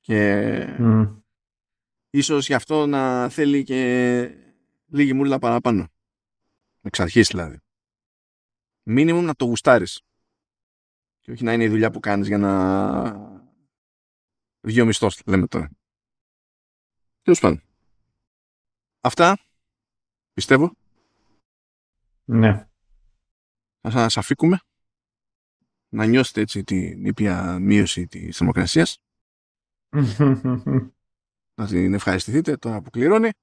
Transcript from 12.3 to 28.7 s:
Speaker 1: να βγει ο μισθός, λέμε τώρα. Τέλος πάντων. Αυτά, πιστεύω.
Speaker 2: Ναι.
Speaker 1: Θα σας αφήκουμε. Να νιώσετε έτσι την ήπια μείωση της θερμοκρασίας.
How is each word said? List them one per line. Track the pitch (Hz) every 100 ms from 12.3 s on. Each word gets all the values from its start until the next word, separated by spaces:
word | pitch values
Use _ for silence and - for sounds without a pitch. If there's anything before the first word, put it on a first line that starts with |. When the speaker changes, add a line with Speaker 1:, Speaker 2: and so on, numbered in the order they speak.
| 101
Speaker 1:
να | 101 98 92 95 101 - 120 104 104 - _ _ _ _ _ _ _ _ _ _ _ _
βγει | 107 113
ο |
μισθός, | 117 107 107 - -
λέμε | 95 85
τώρα. | - 73 - _ _ _ _ _ _ _ _ _ _ _ _ _ _
Τέλος | - 175
πάντων. | 95 78 _ _ _ _ _ _ _ _ _ _ _ _ _ _
Αυτά, | 123 - 170 196 _ _ _ _ _ _ _ _ _
πιστεύω. | - - 135 170 - _ _ _ _ _ _ _ _ _ _ _ _ _ _
Speaker 2:
Ναι. | - 117 110 104 - _ _ _ _ _ _ _ _ _ _ _
Speaker 1:
Θα | 113
σας | 120 117 113
αφήκουμε. | - 143 160 185 _ _ _ _ _ _ _ _ _ _ _ _ _
Να | 110 110
νιώσετε | 123 127 -
έτσι | 107 101
την | 95 95 87 85
ήπια | 98 107 104 90 85 87
μείωση | 95 104 98 - 87
της | - - -
θερμοκρασίας. | - - 92